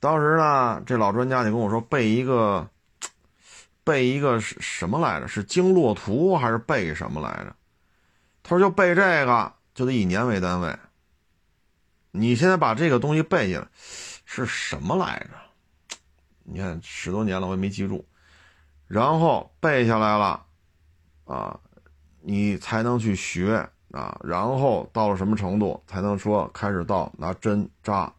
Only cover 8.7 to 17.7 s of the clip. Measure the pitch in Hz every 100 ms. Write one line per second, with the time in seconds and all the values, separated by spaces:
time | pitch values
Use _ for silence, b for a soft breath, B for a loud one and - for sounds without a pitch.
8.7 | 180 185 175 196 165 135 120 104 _ _
9.7 | - 127 127 95 92 123 101 90 90 87
10.7 | - - _ _ _ _ _ _ _ _
11.7 | _ _ _ _ 90 113 120 175 185 143
12.7 | 113 165 127 135 156 156 180 104 85 -
13.7 | B B B B B _ - 127 - -
14.7 | - 76 165 175 50 - - - _ _
15.7 | _ _ - _ _ _ _ - 87 95
16.7 | 82 - - - 95 107 95 92 95 98